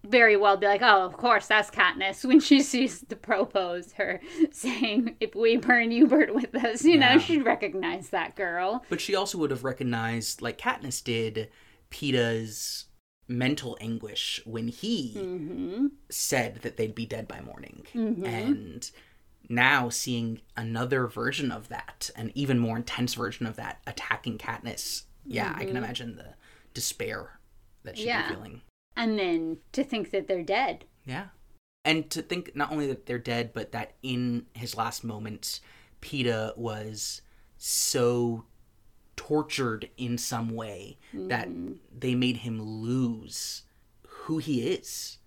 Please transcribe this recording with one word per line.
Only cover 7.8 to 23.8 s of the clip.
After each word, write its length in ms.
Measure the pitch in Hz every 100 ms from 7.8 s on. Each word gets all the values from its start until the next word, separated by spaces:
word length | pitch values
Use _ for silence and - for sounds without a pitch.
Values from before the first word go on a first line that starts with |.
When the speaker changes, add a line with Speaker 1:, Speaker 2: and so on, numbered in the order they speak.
| 175 175 -
Speaker 1:
that 260 | 185 165
girl. 480 | - 180 175 185 240 -
Speaker 2:
But 120 | 170
she 140 | -
also 220 | 196 196 185
would 120 | 147
have 120 | 127
recognized, 760 | 131 123 123 117 113 117 110 -
like 160 | 117 -
Katniss 460 | 240 - - -
did, 460 | - 113 110 110 - - - - _
Peeta's 920 | - 143 127 117 113 110 104 - - - _ _ _ -
mental 500 | 123 127 147 - -
anguish 640 | 110 113 107 - - -
when 220 | 117 117 117
he 440 | - 208 226 175 208
Speaker 1:
Mm-hmm. 680 | 185 180 156 175 175 202 277 - -
Speaker 2:
said 460 | - - 135 107 -
that 140 | 117 -
they'd 180 | 110
be 100 | 107
dead 220 | 113 110 -
by 140 | -
morning. 420 | 65 - - - -
Speaker 1:
Mm-hmm. 320 | 240 220 180
Speaker 2:
And 680 | 185 180 226 277 - - - - _ _ _ _ -
now 400 | 120 127 143 120
seeing 520 | - - 120 117 113 - -
another 480 | 113 113 127 135 120
version 440 | 110 117 131 135
of 160 | 107 -
that, 400 | - - - -
an 160 | - 113
even 220 | 139 139 123
more 200 | 117 113
intense 360 | 120 - 123
version 300 | 117 113 -
of 100 | 113 -
that 240 | - -